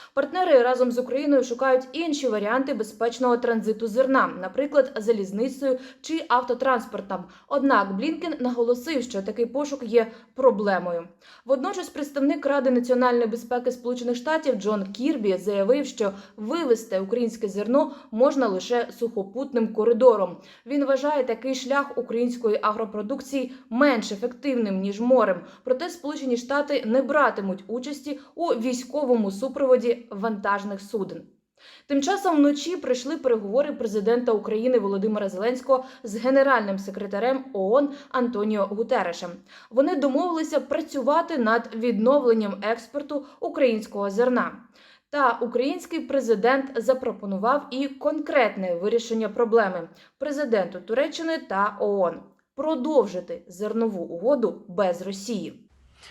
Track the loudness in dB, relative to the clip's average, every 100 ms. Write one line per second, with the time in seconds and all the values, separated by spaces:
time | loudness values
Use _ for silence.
0 | -8 -2 -2 0 6 6 6 2 2 0
1 | -2 -2 4 4 2 0 2 2 0 -6
2 | -4 -2 0 0 0 0 0 -4 -6 -2
3 | -2 0 0 2 2 0 0 -2 -2 0
4 | 2 4 2 -2 -8 -4 0 4 2 0
5 | 0 0 0 -2 -4 -2 -2 -2 -4 -16
6 | -6 -6 0 0 0 -2 0 0 -2 -10
7 | -8 -8 -10 -18 -4 0 4 4 2 -2
8 | -2 -4 -6 -4 -4 0 0 0 0 -4
9 | -2 -6 -6 -4 -4 -2 -4 -6 0 2
10 | 2 -4 -18 2 4 4 2 0 0 -6
11 | -8 _ -20 -10 -2 0 0 -6 -8 -8
12 | -6 0 0 2 0 2 2 2 2 2
13 | 4 4 0 -2 -4 -2 -2 -4 -6 -4
14 | -4 -4 -2 -2 0 -2 0 -2 -4 -4
15 | -2 0 0 0 0 0 2 2 0 -2
16 | -4 -4 -16 -12 -6 -2 2 2 0 -4
17 | -2 -2 -2 -2 -6 -4 2 2 2 -4
18 | -8 2 2 4 0 0 0 0 -2 -4
19 | -4 -4 -6 -6 -4 0 0 2 4 8
20 | 8 8 2 -4 -18 -20 -4 0 2 2
21 | 2 0 0 -2 -4 -4 0 -2 -2 -4
22 | -4 -2 -2 0 0 0 0 -2 -4 -6
23 | -6 -6 -4 -4 -4 -10 -6 2 4 4
24 | -2 -6 -6 -6 -2 0 0 -2 -4 -2
25 | 4 6 4 0 -4 -12 -4 -4 -4 -8
26 | -8 -6 -2 -2 -2 -2 0 -2 0 0
27 | 2 2 2 0 -4 -6 -6 -8 -8 -10
28 | -10 -10 -12 -6 -2 0 -2 -4 -4 -4
29 | 0 2 0 -2 -6 0 4 4 4 -2
30 | -4 -6 -4 -4 -2 -2 -2 -10 -8 -6
31 | -6 -10 -16 _ _ _ -20 -18 -2 0
32 | 2 0 2 4 4 4 -4 -4 -2 -2
33 | -2 -2 0 0 0 0 0 -2 -4 0
34 | 2 2 2 0 0 0 2 2 2 0
35 | 0 0 -4 -2 -2 -2 2 0 0 -14
36 | -10 -4 2 4 6 4 2 -4 -6 -10
37 | -6 -2 0 0 -4 -2 2 2 2 -4
38 | -6 -2 -2 0 -2 0 -2 -2 0 0
39 | 0 -6 -10 -14 _ -20 -6 2 2 2
40 | 0 2 0 -2 -2 -2 -2 -6 -4 -4
41 | 0 0 0 0 2 0 -2 -4 -2 2
42 | 4 4 4 2 2 -2 -2 -2 -4 -10
43 | -6 -8 -8 -10 -6 2 2 2 -4 -6
44 | -4 2 2 2 -2 -6 -20 _ -20 _
45 | _ 2 2 2 -2 0 -2 -2 -6 -6
46 | -2 0 2 2 4 2 0 -4 0 0
47 | 0 -6 -6 -2 0 0 -2 -6 -6 -2
48 | -2 -2 0 2 2 0 -4 -2 0 0
49 | 0 -2 -2 0 4 4 4 0 -8 -16
50 | -20 -8 -6 -4 0 0 0 -6 -4 -2
51 | 0 -2 -4 -4 -4 -2 -2 0 -2 0
52 | 0 -2 -14 _ _ -6 -4 -2 2 2
53 | 2 -2 -10 -12 -14 -8 -4 -2 -2 -2
54 | -8 -4 0 2 0 -4 -10 -2 0 0
55 | -6 -10 -6 -6 -8 -14 _ _ _ _
56 | -20